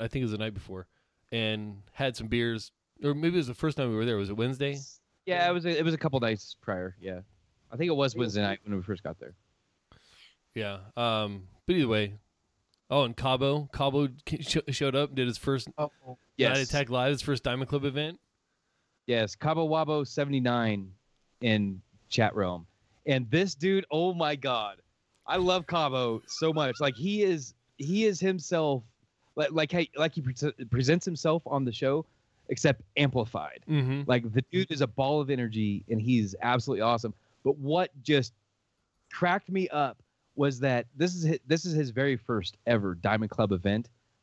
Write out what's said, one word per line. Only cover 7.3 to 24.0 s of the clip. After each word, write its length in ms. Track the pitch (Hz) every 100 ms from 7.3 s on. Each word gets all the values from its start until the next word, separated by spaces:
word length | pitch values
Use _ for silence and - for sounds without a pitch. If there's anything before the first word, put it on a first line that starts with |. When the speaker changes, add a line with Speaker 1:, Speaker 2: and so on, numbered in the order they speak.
| _ _ _ _
Speaker 2:
I 60 | 120
think 120 | 170
it 60 |
was 200 | 143 135
Speaker 3:
Cool. 60 | 117
Speaker 2:
Wednesday 200 | 113 101
night 200 | 101 98
when 100 | 104
we 60 | 98
first 200 | 92 92
got 160 | 78 80
there. 140 | 62 - _ _ _ _ _ - _ - - _ _
Speaker 1:
Yeah. 240 | 113 101 98 101 120
Um, 460 | 117 110 104 98 95 _ -
but 100 | 180
either 120 | 123
way. 260 | 107 101 104 _ _ _ _ _ _ _
Oh, 140 | 135
and 120 | 120
Cabo. 540 | 117 131 131 139 147 143
Cabo 340 | - 139 143 139 131
k-, 160 | - 156
sh-, 160 | 143 160 -
showed 260 | 127 139 131
up, 180 | 143
did 120 | 135 123
his 100 | 113
first 320 | 143 135 - -
Speaker 2:
Oh, 140 | 147 - -
Speaker 1:
Night 100 | - _ -
Speaker 2:
yes. 320 | 123 135 131
Speaker 1:
Attack 180 | 147 127
Live, 220 | 123 131
his 100 | 139
first 200 | - 131
Diamond 260 | 131 123 131
Club 160 | 143
event. 340 | 139 135 156 180 _ _ _ _ _ _ _ _ -
Speaker 2:
Yes, 280 | 117 107 -
Cabo 320 | 151 160 160
Wabo 380 | 160 151 151 135
seventy-nine 840 | - 143 139 123 120 113 101 95 92 _ _ _ _
in 400 | 117 107 101 92 - _ _
chat 260 | 123 107
realm. 320 | 104 90 87 82 _ _ _
And 260 | 151 131 113
this 240 | 160 190
dude, 300 | 143 185 196 -
oh 240 | 156